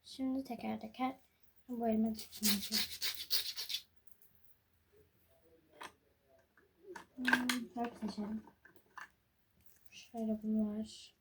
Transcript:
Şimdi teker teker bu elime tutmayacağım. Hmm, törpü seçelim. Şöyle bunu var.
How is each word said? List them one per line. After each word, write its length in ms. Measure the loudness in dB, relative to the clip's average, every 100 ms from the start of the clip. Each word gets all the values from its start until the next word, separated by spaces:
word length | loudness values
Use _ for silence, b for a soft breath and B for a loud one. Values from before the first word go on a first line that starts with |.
Şimdi 400 | -14 -2 0 0
teker 360 | -2 -4 -4 -4
teker 360 | -6 -2 -2 -2 b b _ _ -8
bu 200 | 0 4
elime 240 | 6 4
tutmayacağım. 680 | 2 -6 2 4 4 2 0 0 -2 -2 -2 2 2 2 -4 -4 -6 -8 _ -20 -20 -20 -20 -20 _ _ _ _ -20 -20 _ _ _ _ -20 _ -16 -16 _ _ _ _ -20 _ _ _ _ -14 -14 -14 -2
Hmm, 520 | 4 4 4 0 -2
törpü 340 | -2 -2 -2 -6
seçelim. 340 | -4 -4 -4 -8 _ -20 -20 _ -16 -16 _ _ _ _ _ -20 -20 -20
Şöyle 520 | -20 -10 -2 0 2
bunu 360 | 2 4 4 0
var. 380 | -6 -8 -18 _